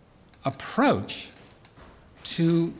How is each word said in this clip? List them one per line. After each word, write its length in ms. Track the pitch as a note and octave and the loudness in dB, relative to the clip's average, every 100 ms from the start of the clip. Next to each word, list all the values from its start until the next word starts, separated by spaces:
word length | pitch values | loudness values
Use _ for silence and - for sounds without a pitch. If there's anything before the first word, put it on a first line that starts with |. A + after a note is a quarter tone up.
| _ _ - - | _ _ -20 -8
approach 880 | A3+ - - - C4+ - G#3+ - - - - - - - - - - - | -8 -8 -4 2 4 2 -2 -8 -10 -18 -20 -20 -20 -20 -20 -20 -20 -10
to 520 | - - E3 E3 E3 | -6 0 4 4 0